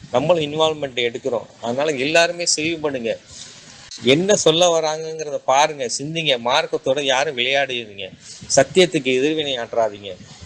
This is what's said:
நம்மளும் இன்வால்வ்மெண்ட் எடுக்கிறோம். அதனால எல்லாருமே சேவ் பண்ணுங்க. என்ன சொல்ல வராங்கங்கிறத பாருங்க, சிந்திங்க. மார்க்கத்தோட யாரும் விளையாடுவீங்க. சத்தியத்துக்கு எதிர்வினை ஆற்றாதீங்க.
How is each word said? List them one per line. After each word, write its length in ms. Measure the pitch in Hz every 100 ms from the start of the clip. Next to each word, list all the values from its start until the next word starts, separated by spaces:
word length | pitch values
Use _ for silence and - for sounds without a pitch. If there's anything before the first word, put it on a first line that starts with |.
| -
நம்மளும் 340 | 123 151 170 147
இன்வால்வ்மெண்ட் 600 | 156 160 151 139 120 120
எடுக்கிறோம். 400 | 123 131 113 - -
அதனால 320 | 117 127 160 131
எல்லாருமே 500 | 143 165 170 175 170 -
சேவ் 200 | 160 165
பண்ணுங்க. 280 | 147 131 113 92 - - - - - - - -
என்ன 260 | 117 147 190 202
சொல்ல 260 | 160 165 175
வராங்கங்கிறத 680 | 165 156 160 160 160 147 135 -
பாருங்க, 380 | 135 156 147 117
சிந்திங்க. 440 | - 147 165 156 120
மார்க்கத்தோட 560 | 117 147 165 156 135 139
யாரும் 340 | 139 131 151 123
விளையாடுவீங்க. 680 | 127 139 131 123 107 98 95 - - - -
சத்தியத்துக்கு 560 | 139 131 185 170 156 131 127
எதிர்வினை 360 | 147 156 143 123
ஆற்றாதீங்க. 540 | 110 113 110 104 101 92 104 -